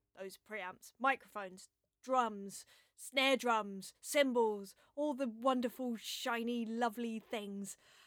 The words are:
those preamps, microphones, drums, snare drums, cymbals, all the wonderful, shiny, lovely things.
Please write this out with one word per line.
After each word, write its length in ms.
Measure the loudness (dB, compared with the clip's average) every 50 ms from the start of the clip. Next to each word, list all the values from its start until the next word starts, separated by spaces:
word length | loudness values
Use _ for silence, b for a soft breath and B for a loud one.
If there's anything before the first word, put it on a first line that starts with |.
| _ _ _ -12
those 180 | -12 -12 -12
preamps, 560 | -14 _ -12 -10 -8 -8 -8 -10 -12 -18 -20 -6 0
microphones, 680 | 2 2 2 2 -2 -12 -10 -10 -10 -10 -12 -16 -20 -20 _ _ _ _ _ _ -4
drums, 640 | 0 2 2 2 2 0 -6 -8 -10 -12 -14 -16 b b b b b b
snare 400 | b -12 -4 0 4 4 6 4
drums, 580 | 4 4 4 2 2 2 -2 -8 -12 -12 -14 -16 _
cymbals, 760 | -6 0 4 4 4 6 6 4 4 4 2 -2 -6 -12 -16 b b b b
all 180 | 0 0 0 0
the 140 | 0 -2
wonderful, 680 | -2 -2 0 2 2 4 4 2 -2 -2 -2 -4 -4 -4 -4
shiny, 680 | -6 -8 -6 -4 -2 -2 0 0 0 0 0 -2 -2
lovely 540 | -2 0 0 0 0 0 -2 -4 -4 -4 -6
things. 580 | -8 -6 -6 -6 -6 -6 -8 -8 -8 -8 -10 B B B B B B